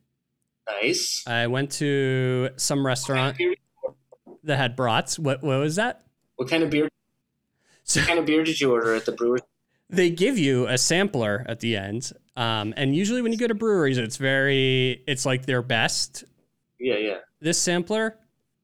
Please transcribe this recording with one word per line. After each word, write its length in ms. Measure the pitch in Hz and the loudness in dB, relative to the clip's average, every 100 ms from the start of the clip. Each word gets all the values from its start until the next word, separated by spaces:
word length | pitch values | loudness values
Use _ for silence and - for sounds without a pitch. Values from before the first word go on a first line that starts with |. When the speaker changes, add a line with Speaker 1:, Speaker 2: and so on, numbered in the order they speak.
| _ _ _ _ _ _ - 101 | _ _ _ _ _ _ -8 -2
Speaker 1:
Nice. 420 | 123 - - - 123 | -2 -2 -4 -6 -4
Speaker 2:
I 200 | 117 117 | 0 0
went 240 | 127 139 | 0 -2
to 760 | - 147 139 135 131 127 127 127 131 | -2 0 0 0 0 0 0 -2 -2
some 300 | - 143 139 | -2 0 0
restaurant 520 | 127 - 131 135 135 | -2 0 0 0 0
Speaker 1:
What 0 | |
kind 140 | - | -2
of 440 | - _ - - - _ - - | -2 _ -12 -12 -12 _ -20 -20
beer? 100 | - 151 | -12 -2
Speaker 2:
that 120 | 135 | 0
had 180 | 127 127 | 0 0
brats. 440 | 120 110 - - | 2 2 0 -2
What, 240 | 147 139 | -2 -2
what 160 | 143 135 | 0 0
was 160 | 151 170 | 0 0
that? 280 | 240 - _ _ _ - | -2 -4 _ _ _ -8
Speaker 1:
What 120 | 127 | -2
kind 140 | 165 | 0
of 60 | 156 | 2
beer? 180 | 147 156 _ _ _ _ _ _ _ _ _ | 2 0 _ _ _ _ _ _ _ _ _
Speaker 2:
So 160 | - - | -2 0
Speaker 1:
What 80 | - | 2
kind 120 | 170 | 2
of 60 | 151 | 2
beer 180 | 156 | 2
did 160 | 160 147 | 2 0
you 100 | 139 | 2
order 240 | 117 113 113 | 2 2 0
at 100 | 120 | -2
the 60 | |
Brewers? 300 | - 120 123 - _ _ _ - | -2 0 0 -4 _ _ _ -4
Speaker 2:
they 200 | 180 175 | 2 2
give 300 | 165 208 247 | 2 0 2
you 260 | 139 127 120 | 2 2 2
a 100 | 127 | 2
sampler 680 | - 165 202 127 107 104 127 | 2 2 2 0 0 -2 -4
at 120 | 113 | -6
the 180 | 117 104 | -2 -2
end. 340 | 98 110 - - _ 131 | -4 -6 -8 -16 _ -4
Um, 380 | 117 110 104 110 | -2 0 -2 -2
and 180 | 135 147 | 0 2
usually 260 | 202 247 | 0 -2
when 100 | 233 | -2
you 60 | 226 | -2
go 80 | 233 | -2
to 80 | |
breweries, 460 | 208 226 196 139 127 | -2 0 2 2 2
it's 180 | 160 - | -2 -2
very, 840 | 135 135 139 135 131 131 127 120 - | 0 2 2 2 4 2 2 -2 -4
it's, 180 | 135 | -2
like, 220 | 139 127 131 | 0 0 0
their 160 | 127 | -2
best. 600 | 123 113 151 - - - - _ _ _ _ - | 2 2 2 0 -4 -8 -20 _ _ _ _ -6
Speaker 1:
Yeah, 160 | 123 107 | -2 0
yeah. 220 | 107 90 - _ | -2 -4 -12 _
Speaker 2:
This 180 | 156 175 | -2 0
sampler 560 | - 175 170 220 220 220 _ _ _ _ | 0 0 0 -2 -2 -6 _ _ _ _